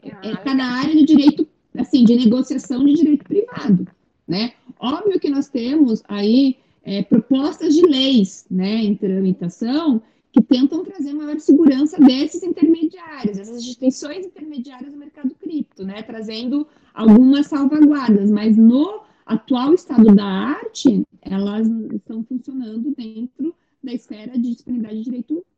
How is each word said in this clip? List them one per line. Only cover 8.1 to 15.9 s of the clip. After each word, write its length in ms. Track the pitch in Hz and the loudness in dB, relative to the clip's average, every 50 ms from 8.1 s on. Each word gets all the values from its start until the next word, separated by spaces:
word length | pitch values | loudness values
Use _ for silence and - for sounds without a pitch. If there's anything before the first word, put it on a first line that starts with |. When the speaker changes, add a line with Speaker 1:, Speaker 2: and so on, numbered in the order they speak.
| 277 240 196 185 - - _ _ | 2 2 2 0 -4 -16 _ _
Speaker 1:
né, 260 | - 185 185 196 214 | -6 -4 -4 -2 -2
em 180 | 226 226 202 208 | -2 -2 -2 -2
tramitação, 1040 | 196 - 196 190 190 196 190 185 - - 175 - _ - 226 254 302 339 320 254 220 - _ _ _ _ _ _ | -2 -2 -4 -2 -2 0 -2 -2 -4 -6 -10 -8 _ -6 -4 -4 -2 -2 -2 -2 -2 -4 _ _ _ _ _ _
que 80 | 269 | 2
tentam 420 | 226 _ 285 247 262 285 - 320 359 | 4 _ 2 2 2 0 -2 -4 -8
trazer 300 | 403 403 381 285 285 285 | -10 -10 -10 -10 -8 -8
maior 260 | 302 302 294 302 311 | -10 -8 -8 -8 -8
segurança 600 | - - 269 294 339 320 269 262 285 302 - - | 2 4 4 6 6 4 2 2 -2 -4 2 6
desses 420 | 294 254 254 262 294 330 - 339 - | 6 6 6 4 -4 -6 -6 -8 -8
intermediários, 920 | 349 - - - 320 330 330 330 320 370 370 339 320 302 277 247 208 214 | -8 -2 0 2 2 2 0 -2 -6 -6 -10 -20 -18 -18 -8 -8 -8 -8
essas 220 | 190 196 220 233 240 | -8 -14 -14 -16 -14
instituições 680 | 233 247 247 _ 262 262 262 - - 285 302 392 370 | -14 -14 -12 _ -4 -4 -4 -4 -12 -12 -12 -12 -14
intermediárias 680 | 370 _ - 294 311 302 277 240 285 262 247 - 294 | -16 _ -18 -18 -16 -14 -14 -14 -14 -16 -20 -20 -20
do 60 | 285 | -18
mercado 380 | 294 294 302 _ 302 285 254 330 | -20 -20 -20 _ -10 -10 -10 -10
cripto, 500 | _ - - 339 294 - _ _ _ 196 | _ -16 -10 -8 -8 -10 _ _ _ -14
né, 180 | 190 | -14